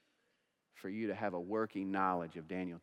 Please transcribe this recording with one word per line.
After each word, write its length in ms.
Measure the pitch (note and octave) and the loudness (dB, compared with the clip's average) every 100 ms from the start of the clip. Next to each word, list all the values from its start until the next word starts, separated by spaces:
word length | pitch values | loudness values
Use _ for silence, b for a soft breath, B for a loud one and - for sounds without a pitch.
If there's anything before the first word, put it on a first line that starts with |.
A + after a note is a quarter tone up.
| _ _ _ _ _ _ _ | _ _ _ _ _ _ _
for 160 | - F#2 | -10 -6
you 200 | G#2+ A2 | -2 0
to 60 | |
have 200 | G2 G#2+ | 0 0
a 60 | F2+ | 0
working 520 | F2+ A2 A2 G2 F#2+ | 0 0 0 0 0
knowledge 440 | F#2+ F#2+ F2+ E2 E2+ | 4 4 4 0 -6
of 120 | D#2+ | -6
Daniel 320 | F#2 F2+ E2+ | -4 -4 -6